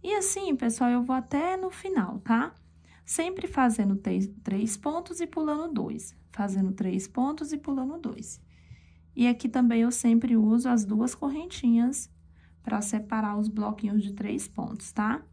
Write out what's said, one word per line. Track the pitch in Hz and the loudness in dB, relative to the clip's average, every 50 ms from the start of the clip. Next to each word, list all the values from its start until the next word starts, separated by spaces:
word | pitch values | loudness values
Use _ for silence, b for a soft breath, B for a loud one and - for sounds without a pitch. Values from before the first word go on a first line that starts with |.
E | - 359 415 | -2 -2 -2
assim, | 415 381 - - 392 392 359 285 | 0 0 -2 -2 -2 -2 -2 -2
pessoal, | 254 - 233 226 - 262 240 | 0 0 -2 0 2 2 2
eu | 240 247 | 2 2
vou | 240 254 262 | 0 0 -2
até | 262 254 - - 285 320 359 381 | -2 -2 -2 -2 -2 0 0 -2
no | 370 381 370 | -2 -4 -6
final, | 370 - - 381 381 277 185 - - 196 | -8 -8 -6 -2 -2 -2 -2 -2 -6 -10
tá? | - - 226 226 262 330 - - _ _ _ b b b b b b | 0 0 2 2 2 -2 -6 -16 _ _ _ b b b b b b
Sempre | - - - 330 359 381 381 359 | -6 -4 -4 -4 -4 -4 -6 -8
fazendo | 359 - 285 262 240 220 - 208 196 196 | -4 0 4 4 4 4 4 2 2 0
três, | 196 - 196 180 190 190 196 - - | 0 -2 -2 0 0 -2 -2 -6 -10
três | - - 196 196 220 226 208 | -6 -4 -2 0 0 -2 -4
pontos | - - 294 302 339 349 - 349 - | -4 -4 -4 -4 -4 -6 -6 -6 -6
e | 339 | -6
pulando | 339 - 330 311 302 294 302 320 339 | -6 -4 -2 -2 -2 -2 -2 -4 -4
dois. | 302 214 - - - - - - - - - _ | -4 -4 -4 -4 -6 -10 -12 -14 -18 -20 -20 _
Fazendo | - - 202 196 190 196 190 190 | -6 -4 -2 -2 0 0 0 0
três | 190 - 190 185 185 190 190 - | 0 -2 -2 -2 -2 -2 -4 -4
pontos | - - 247 277 311 302 320 294 | -2 -2 0 0 -2 -4 -6 -6
e | 311 294 | -6 -8
pulando | - - 277 262 254 269 311 339 | -4 -4 -4 -2 -2 -4 -6 -6
dois. | 339 - - - 220 - - - b b b b b b b b b b b b b b - | -8 -8 -8 -8 -12 -14 -16 -18 b b b b b b b b b b b b b b -2
E | - 240 | 2 2
aqui | 240 247 240 - 233 | 2 2 2 -2 -2
também | - 262 247 233 233 226 | 2 4 4 6 6 6
eu | 226 240 | 4 4
sempre | 240 - - 240 226 233 240 247 240 | 2 2 4 6 6 6 6 6 4
uso | 220 214 214 220 240 247 254 | 6 6 6 6 4 4 4
as | 240 226 208 | 4 2 2
duas | 196 214 214 233 254 | 2 2 2 2 0
correntinhas | - - - 277 277 302 330 359 - - - 240 233 233 240 247 277 - - - - _ _ b b b b b b b | -2 -2 -4 -2 -2 -4 -6 -8 -10 0 2 4 6 6 4 4 0 -2 -8 -10 -16 _ _ b b b b b b b
pra | _ 226 214 214 | _ -4 -2 -2
separar | 208 - - 214 214 - 226 220 214 208 208 | -2 -2 -2 -4 -2 -2 -2 -2 0 0 0
os | 214 214 214 | 0 -2 -2
bloquinhos | 214 214 208 208 214 - - 202 208 208 | 0 -2 -2 -2 -4 -2 -2 2 2 2
de | 196 202 | 0 0
três | 202 202 202 202 - - - | -6 -6 -4 -4 -4 -4 -6
pontos, | - - - - - - - - - | -6 -8 -8 -6 -6 -8 -10 -12 -8
tá? | - - 208 220 240 311 - - | -4 -2 0 0 0 -2 -6 -14